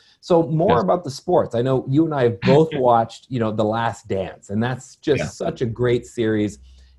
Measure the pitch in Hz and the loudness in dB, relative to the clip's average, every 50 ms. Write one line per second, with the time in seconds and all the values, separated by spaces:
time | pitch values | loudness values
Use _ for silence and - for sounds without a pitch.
0 | _ _ _ _ - - 175 165 165 - 160 156 175 208 247 233 196 180 180 175 | _ _ _ _ -2 2 2 2 2 2 0 0 2 2 2 2 2 0 0 -2
1 | 175 135 - - - 185 180 147 95 - - 185 156 135 131 127 - 131 135 156 | -2 -6 -12 -10 -4 0 2 2 2 0 -2 -2 0 0 0 -2 0 0 2 2
2 | 165 160 147 139 123 117 113 - - - 135 156 160 160 151 139 127 123 120 117 | 2 2 2 2 0 0 0 0 2 4 4 4 4 2 0 0 2 4 4 4
3 | 113 - - - _ - 135 120 110 110 104 107 107 107 110 117 117 113 104 - | 2 0 -6 -16 _ -8 -4 -2 -2 -2 -2 -2 -2 0 0 -2 -2 -4 -6 -8
4 | - - 104 95 92 90 - - _ - 101 110 117 127 127 - - - - _ | -8 -6 -4 -4 -4 -6 -10 -14 _ -6 -4 -2 -2 -2 -4 -8 -12 -16 -18 _
5 | - 151 135 - - - - - 190 170 - - 135 117 110 120 123 120 123 120 | -2 -2 0 0 -2 -6 -6 -8 -8 -8 -6 -4 -6 -6 -4 -2 0 0 0 0
6 | - - - 120 113 110 110 104 104 101 - - - - - - - _ _ | -2 -6 -6 -2 -2 0 0 0 -2 -2 -4 -8 -20 -20 -20 -20 -20 _ _